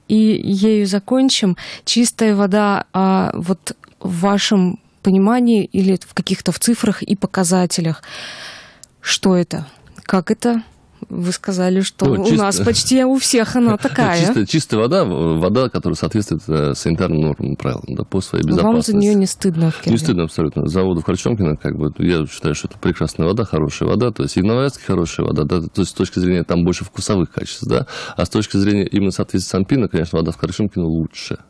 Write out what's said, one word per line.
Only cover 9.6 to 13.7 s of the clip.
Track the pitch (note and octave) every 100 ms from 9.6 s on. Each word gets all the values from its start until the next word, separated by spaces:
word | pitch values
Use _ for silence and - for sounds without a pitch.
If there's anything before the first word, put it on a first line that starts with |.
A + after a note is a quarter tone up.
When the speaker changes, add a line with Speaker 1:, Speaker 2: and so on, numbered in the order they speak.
| D3+ - - -
Speaker 1:
Как | - F#3+ E3+
это? | A3 A#3+ A#3 - _ _ - -
Вы | F3 F3
сказали, | - - F3+ F#3 F#3
что | F#3+ - -
Speaker 2:
Ну, | -
Speaker 1:
у | G#3
Speaker 2:
чист-, | A3
Speaker 1:
нас | G3+ G3+
почти | A#3 A3+ - C4
у | B3+ C4+
всех | - A#3 G#3+ B3
она | A#3